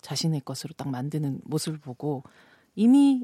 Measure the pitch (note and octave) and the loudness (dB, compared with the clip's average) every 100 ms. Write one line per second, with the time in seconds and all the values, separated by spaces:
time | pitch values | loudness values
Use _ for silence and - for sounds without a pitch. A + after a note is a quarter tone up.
0 | - C#3 E3 D#3 - C3+ - - C3+ B2+ | -8 -4 -2 -2 -4 -10 -10 -8 -6 -6
1 | C#3 D3+ D3+ C3 - D#3 E3 D#3 C#3+ B2 | -4 -4 -4 -4 -6 -4 -4 -8 -12 -8
2 | D3 C3+ - _ _ _ _ - A3+ C#4 | -6 -6 -8 _ _ _ _ 2 6 6
3 | C#4 C4 | 6 4